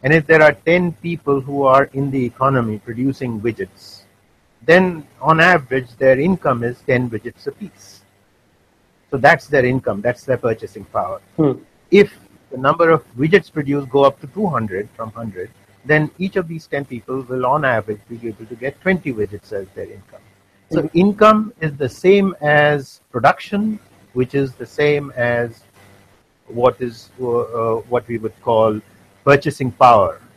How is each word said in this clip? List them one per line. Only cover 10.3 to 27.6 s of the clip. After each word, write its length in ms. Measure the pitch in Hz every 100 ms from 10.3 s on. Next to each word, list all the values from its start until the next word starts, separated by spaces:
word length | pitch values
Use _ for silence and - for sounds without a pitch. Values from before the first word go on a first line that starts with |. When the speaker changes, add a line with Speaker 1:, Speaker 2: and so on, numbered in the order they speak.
| 123
Speaker 1:
purchasing 480 | 120 110 104 - 98
power. 340 | 113 90 - _ -
Speaker 2:
Hmm. 160 | 151 127 - _ _
Speaker 1:
If 260 | 190 202 - _ _ _
the 60 | 127
number 340 | 135 160 165
of 120 | 160 - 117
widgets 340 | 156 190 -
produced 380 | - 139 143 139
go 140 | 135
up 180 | 139 135
to 60 | 143
two 180 | 180 208
hundred 420 | 135 110 95 104 -
from 160 | 113
hundred, 360 | 110 113 95 101 _ _ _
then 280 | 127 151 151 _
each 160 | 190 196
of 120 | 170
these 200 | 165 -
ten 180 | 143 139
people 360 | 123 104 131
will 220 | 123 127
on 220 | 127 147 143
average 340 | 117 104 104 _
be 200 | 117 117
able 180 | 107 110
to 100 | 117
get 240 | 127 -
twenty 300 | 185 185 156
widgets 400 | 113 101 101 _
as 160 | 104 92
their 120 | - 95
income. 360 | 101 - - _ _ _ _ _
So 140 | 156
Speaker 2:
Mm-hmm. 140 | 156 170
Speaker 1:
income 540 | 196 202 214 214 214 -
is 160 | 160 139
the 140 | 135
same 460 | - 180 202 196 175
as 600 | 147 147 147 147 135 - _
production, 680 | 123 127 180 - 202 220 214 _ _ _
which 220 | 123 127 139
is 180 | 135
the 140 | - 117
same 440 | - 147 147 143 123
as 480 | 120 120 120 113 _ _ _ _ _ _ _ _ _
what 340 | 113 123 120
is, 300 | 123 117 - -
uh, 60 | 127
uh, 500 | 120 117 117